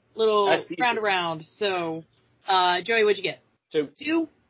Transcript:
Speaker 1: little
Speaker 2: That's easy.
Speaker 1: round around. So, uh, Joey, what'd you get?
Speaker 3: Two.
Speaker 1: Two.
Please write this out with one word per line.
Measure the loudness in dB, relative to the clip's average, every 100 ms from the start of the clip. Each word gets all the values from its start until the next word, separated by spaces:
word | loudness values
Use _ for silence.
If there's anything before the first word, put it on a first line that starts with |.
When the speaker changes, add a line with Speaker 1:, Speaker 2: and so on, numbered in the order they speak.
| _
Speaker 1:
little | -2 2 2 2
Speaker 2:
That's | 0 -2
easy. | -4
Speaker 1:
round | -2 0
around. | -2 -2 -2 -6 -10 -6
So, | -4 -2 -4 -8 -12 _ _ _ 0
uh, | 2 4 2
Joey, | 0 2
what'd | 2 2
you |
get? | -4 -8 _ _ _
Speaker 3:
Two. | -4 -4 -6
Speaker 1:
Two. | -4 -2 -4 _ _